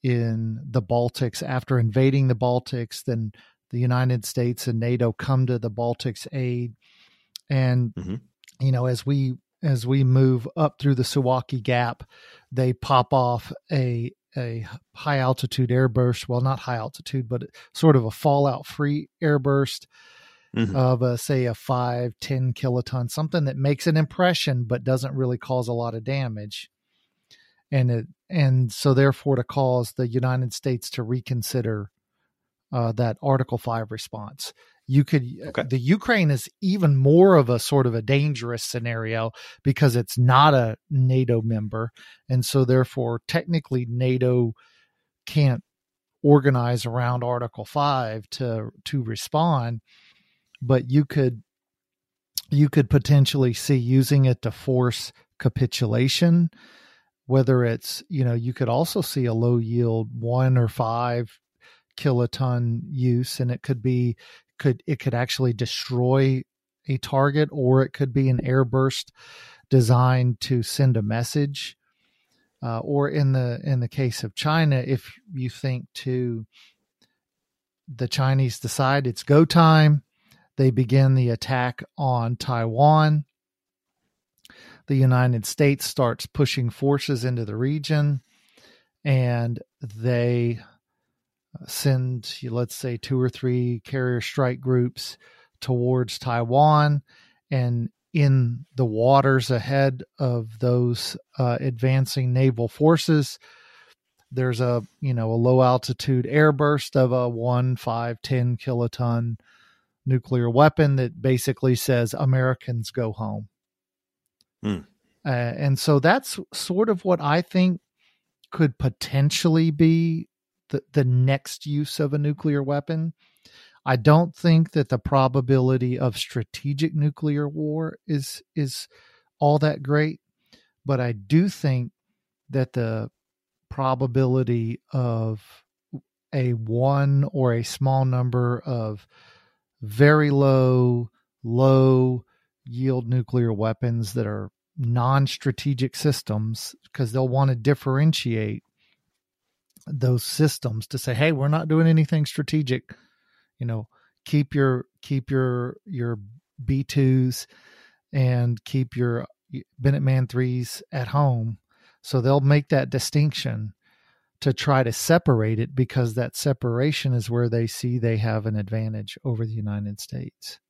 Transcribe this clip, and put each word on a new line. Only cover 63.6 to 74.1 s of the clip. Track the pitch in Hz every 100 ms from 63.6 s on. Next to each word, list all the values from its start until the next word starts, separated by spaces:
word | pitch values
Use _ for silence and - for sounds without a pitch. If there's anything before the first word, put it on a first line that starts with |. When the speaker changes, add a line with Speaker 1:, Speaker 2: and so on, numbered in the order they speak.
Speaker 1:
could | - 123
be, | 127 123 123 110 - - _ -
could, | 143 120 -
it | 139
could | 139 117
actually | 127 - 127
destroy | 113 123 - - 123 123 135 135 131 - _ _ _ -
a | 131
target, | - 135 143 147 151
or | 147 127 131
it | 131
could | - 139
be | 127 131
an | 127
airburst | 127 131 123 131 135 - - _ - - - - _
designed | 131 113 123 127 127 123 113
to | - 123
send | 110 - 131 113
a |
message. | 104 113 120 151 143 139 - - _ _ _ _ _ _ _ _
Uh, | 117 113
or | - 143 143
in | 151 139
the, | 131 123 117
in | 147 131
the | 120
case | - 127